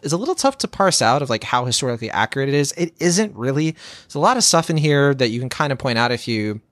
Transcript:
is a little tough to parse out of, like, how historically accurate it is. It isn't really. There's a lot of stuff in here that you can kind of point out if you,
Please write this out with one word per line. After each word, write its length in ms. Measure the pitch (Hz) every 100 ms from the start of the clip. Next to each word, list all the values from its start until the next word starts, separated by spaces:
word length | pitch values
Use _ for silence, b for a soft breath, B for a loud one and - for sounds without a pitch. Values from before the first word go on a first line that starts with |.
is 100 | -
a 40 | 170
little 180 | 269 370
tough 220 | 269 269
to 80 | 240
parse 340 | - 190 -
out 180 | 113 135
of, 80 | 139
like, 140 | 110
how 220 | - 123 123
historically 440 | 117 131 120 113
accurate 400 | - 110 139 135
it 60 | 143
is. 160 | 143 -
It 160 | 175 -
isn't 360 | 170 175 214 -
really. 360 | 123 139 160
There's 440 | 160 - - - 143
a 40 |
lot 180 | 147 254
of 60 |
stuff 260 | - 170 160
in 60 | 160
here 360 | 151 143 143 135
that 140 | 123
you 100 | 117
can 100 | 127
kind 220 | - 151
of 60 | 131
point 180 | 135 117
out 120 | 120
if 160 | 120 -
you, 340 | 113 107 107 -